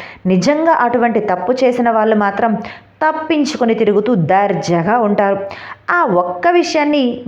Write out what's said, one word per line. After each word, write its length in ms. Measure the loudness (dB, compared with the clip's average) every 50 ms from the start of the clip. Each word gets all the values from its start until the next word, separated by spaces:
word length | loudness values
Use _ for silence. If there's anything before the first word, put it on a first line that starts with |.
| -12 -14 -18 -8 -2
నిజంగా 460 | 0 0 2 2 2 0 2 2 2 2
అటువంటి 480 | 2 0 0 0 0 0 0 0 0
తప్పు 320 | 0 0 -2 -2 -2 -2 -2
చేసిన 380 | 0 2 0 2 2 0 0
వాళ్ళు 260 | 2 2 2 2 2
మాత్రం 380 | 2 2 0 0 0 0 0 0 -2 -4 -10 -14 -18 -20 -20 _ _ -2
తప్పించుకొని 720 | -2 -2 -2 -2 -2 0 0 0 -2 -2 -2 0 0 2
తిరుగుతూ 400 | 2 2 2 2 2 2 2 0
దర్జాగా 840 | 0 2 2 2 2 2 2 0 -2 -2 -2 -2 0 0 0 0 0
ఉంటారు. 400 | 0 0 0 0 0 0 0 -2 -4 -8 -12 -16 -16 -18 -20 -14 _ -2
ఆ 140 | 0 0 0
ఒక్క 440 | 2 2 0 0 -2 -4 -2 0 2
విషయాన్ని 720 | 2 2 2 2 0 0 0 0 2 2 0 0 -2 -4 -4